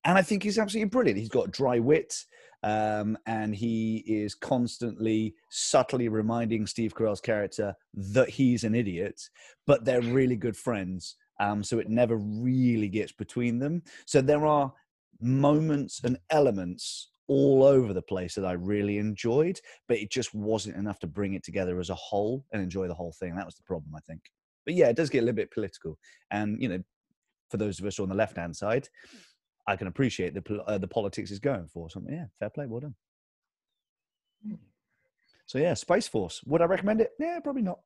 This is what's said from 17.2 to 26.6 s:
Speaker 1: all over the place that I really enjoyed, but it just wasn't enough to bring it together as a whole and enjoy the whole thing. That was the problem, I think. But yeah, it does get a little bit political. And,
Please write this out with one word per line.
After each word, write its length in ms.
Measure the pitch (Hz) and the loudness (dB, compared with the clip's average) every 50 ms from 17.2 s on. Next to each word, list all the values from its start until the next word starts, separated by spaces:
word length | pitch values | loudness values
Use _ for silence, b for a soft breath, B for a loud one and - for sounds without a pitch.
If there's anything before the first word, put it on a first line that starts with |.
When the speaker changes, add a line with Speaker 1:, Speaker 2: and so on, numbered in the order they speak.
| _ | _
Speaker 1:
all 360 | - 139 139 139 139 135 135 135 | 0 2 4 6 6 8 8 8
over 300 | 139 139 131 123 107 95 | 8 8 6 4 4 -2
the 80 | 90 - - 101 | -4 -4 -4 -4
place 200 | 92 92 90 - | -4 -4 -4 -4
that 100 | 104 95 | -4 -2
I 80 | 92 90 | -2 -2
really 440 | 87 87 95 104 104 101 104 101 | -2 -2 -2 0 0 0 0 0
enjoyed, 640 | 104 104 107 104 - - 117 117 143 160 175 190 - B B B B B | 0 -2 -4 -4 -2 -2 2 2 2 2 2 -2 -8 B B B B B
but 100 | - 120 | -2 -2
it 120 | 101 107 104 | -2 -2 -4
just 240 | - 127 117 - - | -4 -4 -4 -4 -6
wasn't 440 | 107 101 107 110 107 101 101 71 | -6 -2 -2 -2 -2 -2 -6 -8
enough 220 | 95 101 104 98 _ | -6 -6 -6 -6 _
to 80 | - | -10
bring 260 | 82 73 101 101 95 98 | -8 -4 -4 -4 -4 -4
it 100 | 87 - | -8 -8
together 360 | - 85 98 92 90 90 90 | -6 -4 -4 -2 -2 -2 -4
as 100 | 90 85 | -4 -6
a 60 | 90 | -6
whole 500 | - - - 107 101 104 110 127 139 135 _ - | -8 -6 -4 -2 -2 0 -2 -4 -6 -8 _ -6
and 80 | 104 | -6
enjoy 260 | 95 92 82 95 95 | -6 -4 -4 -4 -4
the 60 | 87 85 | -4 -6
whole 180 | 82 87 85 80 - | -8 -10 -12 -10 -10
thing. 160 | 92 87 85 | -10 -8 -8
That 100 | 95 95 | -8 -10
was 100 | 82 - | -10 -14
the 80 | _ _ | _ _
problem, 300 | - 92 82 76 76 76 | -8 -8 -8 -8 -12 -16
I 40 | 78 | -16
think. 220 | _ - 82 85 _ - _ _ _ _ _ _ _ | _ -16 -18 -18 _ -20 _ _ _ _ _ _ _
But 100 | 147 170 | -2 4
yeah, 120 | 180 156 120 | 6 6 6
it 60 | 160 | 6
does 140 | 147 165 131 | 2 0 2
get 100 | - 131 | 2 2
a 20 | 113 | 2
little 100 | 120 113 | 2 0
bit 160 | 104 101 - | 0 -4 -4
political. 480 | - 117 107 95 - - - 82 78 _ b b b b b _ | -4 -6 -6 -6 -8 -12 -12 -12 -12 _ b b b b b _
And, 300 | 101 104 107 104 107 113 | -4 -2 -2 -2 -2 -4